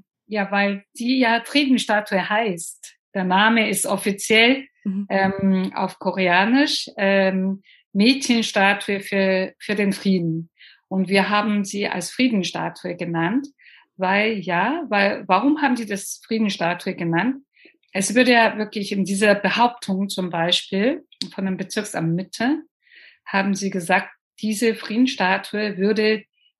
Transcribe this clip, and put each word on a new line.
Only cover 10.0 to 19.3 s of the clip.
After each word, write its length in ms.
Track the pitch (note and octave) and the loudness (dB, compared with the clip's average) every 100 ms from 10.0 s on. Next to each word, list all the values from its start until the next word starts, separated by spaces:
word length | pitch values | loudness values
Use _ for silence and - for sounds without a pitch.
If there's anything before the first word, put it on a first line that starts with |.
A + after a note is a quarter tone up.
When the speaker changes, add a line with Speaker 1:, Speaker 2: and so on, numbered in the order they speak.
| G3+ F#3+ E3 D#3+ E3 _ - _ _ | 0 2 0 -4 -6 _ -20 _ _
Speaker 1:
Und 220 | F#3+ F3+ | -4 0
wir 200 | G3 F#3+ | 2 2
haben 360 | G#3 A3 G#3 G3 | 0 0 -2 -2
sie 220 | G3+ G3+ | -4 -6
als 240 | F3+ E3+ | -6 -6
Friedensstatue 840 | - B3+ A3 E3+ E3 E3 - F3+ E3+ | -2 0 0 -2 -4 -8 -8 -10 -8
genannt, 520 | F3 E3 E3 B3 C#4+ _ _ - _ - | -4 -2 0 -2 -4 _ _ -20 _ -6
weil, 420 | F#3 G3 G#3+ G#3+ | -2 0 0 -2
ja, 460 | E3+ E3+ G#3 E4 C4+ | -2 -2 0 -2 -2
weil, 340 | G3+ G3+ G#3 F#3+ | 0 0 -2 0
warum 340 | F#3+ C4 D4+ | 2 2 2
haben 140 | C#4 B3 | 2 0
sie 100 | G#3+ | -2
das 360 | G3 - - - | -6 -8 -14 -6
Friedensstatue 680 | A3+ G#3+ F#3+ E3+ F3 - E3+ | -2 -2 0 -2 -2 -6 -4
genannt? 480 | E3+ E3 A3+ C4+ - _ - _ _ | -2 0 0 -2 -10 _ -20 _ _
Es 240 | G3 F#3+ G#3+ | -4 0 2
würde 160 | B3+ | 4
ja 260 | A#3+ A3+ G#3 | 6 4 2
wirklich 340 | G#3 A3 G3 | -6 -6 -4
in 120 | G3+ | -2
dieser 320 | F3+ G3 G#3+ | -2 2 4